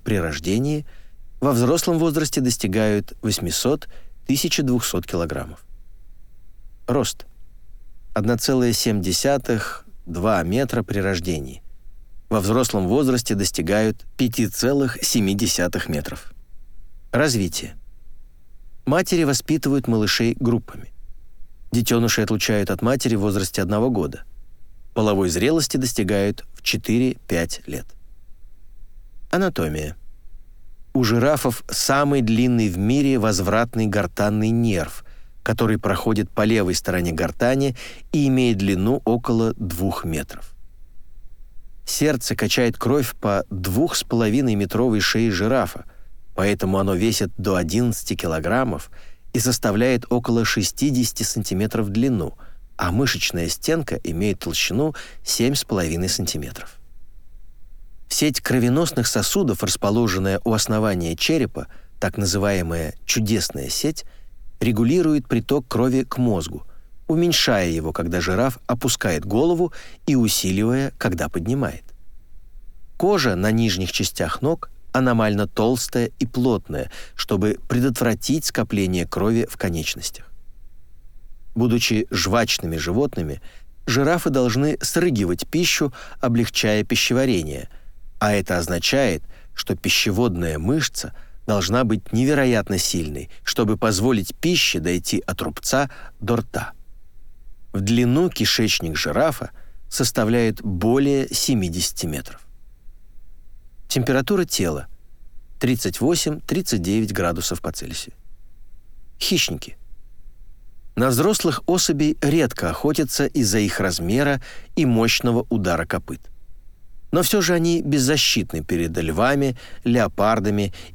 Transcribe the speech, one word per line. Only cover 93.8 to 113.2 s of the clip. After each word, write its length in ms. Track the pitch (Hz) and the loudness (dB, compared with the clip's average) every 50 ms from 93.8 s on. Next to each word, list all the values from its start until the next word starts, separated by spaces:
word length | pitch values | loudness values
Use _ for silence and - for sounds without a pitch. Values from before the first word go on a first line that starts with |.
| 123 110 101 90 107 131 123 104 92 - - | 2 2 2 4 4 4 4 2 2 -2 -6
пище 420 | - - 170 180 147 - - - 87 | -2 2 2 2 4 2 2 0 0
дойти 440 | 78 90 90 - - - - 143 - | 0 0 0 0 0 0 -2 -2 -2
от 140 | - - - | -2 -6 -4
рубца 500 | - 76 71 - - - - 135 143 135 - - - - - - | -4 -6 -6 -6 -4 0 2 2 0 0 -4 -12 -14 -16 -12 -8
до 160 | 107 101 120 | -2 0 0
рта. 360 | 113 - - - - - - - - - - - - - - - - - - - - - - - - - - - | 0 0 -2 -4 -6 -6 -6 -10 -14 -16 -16 -16 -16 -16 -16 -16 -16 -16 -16 -16 -14 -14 -14 -14 -14 -14 -6 -4
В 80 | 98 | -4
длину 480 | 98 104 117 120 123 120 127 156 180 175 | 0 2 4 4 4 4 4 4 4 2
кишечник 680 | - - 107 - - - 113 101 - - - 82 76 | 2 0 0 0 2 2 2 2 2 0 -2 -4 -4
жирафа 540 | - - 76 73 113 151 160 - - - - - - - - - - - - | -2 -2 0 2 2 2 2 0 -2 -6 -10 -10 -14 -16 -14 -14 -14 -12 -8
составляет 720 | - - 131 - - 131 113 107 117 120 117 110 107 - - | -2 0 0 0 2 2 2 4 4 4 4 2 0 -2 -4
более 720 | 104 95 87 107 113 123 139 139 139 139 135 131 - - | -4 -2 2 4 4 4 4 4 4 4 2 0 0 -2
семидесяти 760 | - - - 131 107 92 85 82 87 85 - - - - | -2 0 2 2 2 2 0 0 -2 -2 -4 -4 -4 -4
метров. 340 | 82 73 69 - - - - - - - - - - - - - - - - - - - - - - - - - - - - - - - - - - | -4 -4 -4 -6 -10 -14 -16 -16 -18 -18 -18 -18 -20 -20 -18 -18 -18 -16 -16 -18 -16 -16 -14 -14 -14 -14 -14 -16 -16 -16 -16 -18 -20 -16 -16 -10 -2
Температура 560 | - 135 120 - 131 135 131 - 202 185 170 | 0 0 2 2 2 2 2 2 2 2 2
тела — 420 | - - - 95 82 76 69 - - - - - - - - - - - - - - - - | 0 0 -2 -2 -2 -2 -4 -8 -10 -12 -14 -14 -20 -18 -16 -16 -14 -14 -14 -14 -14 -8 -2
тридцать 420 | - 123 127 117 - 95 - - | 0 0 2 2 0 -4 -2 0
восемь, 400 | 113 151 175 165 - 156 151 - | 2 2 2 2 2 -2 -2 -4
тридцать 420 | - - - 190 185 - 117 98 82 | -2 -2 0 0 0 0 0 0 2
девять 300 | 92 101 113 110 104 101 | 2 2 2 2 0 0
градусов 480 | - 90 85 85 85 - - 90 82 | 0 0 0 0 -2 -2 -4 -4 -4
по 120 | - 80 78 | -4 -6 -6
Цельсию. 420 | - 76 76 80 - - - - - - - - - - - - - - - - - - - - - - - - - | -6 -8 -8 -8 -10 -10 -10 -14 -18 -16 -16 -14 -14 -14 -16 -16 -16 -14 -14 -14 -16 -16 -16 -16 -16 -14 -14 -10 -6
Хищники. 580 | - - 190 - - - - - - - - - - - - - - - - - - - - - - - - - - - - - - - - | -2 0 2 2 2 0 -2 -6 -8 -12 -14 -14 -12 -14 -12 -12 -12 -14 -14 -14 -14 -14 -14 -16 -16 -16 -16 -16 -16 -16 -16 -14 -14 -8 0
На 140 | - - 135 | 2 2 4
взрослых 540 | 123 117 156 208 214 - - 165 - - - | 4 4 4 4 4 4 2 0 0 0 0
особей 520 | - 180 180 - - 151 139 151 151 - - | 2 2 2 4 2 2 2 4 2 2 2
редко 500 | - 139 156 165 143 117 - - - 82 | 2 2 4 4 4 2 0 -2 -4 -4
охотятся 560 | - - - 151 156 - 147 - - - | -4 0 0 0 2 2 0 0 0 0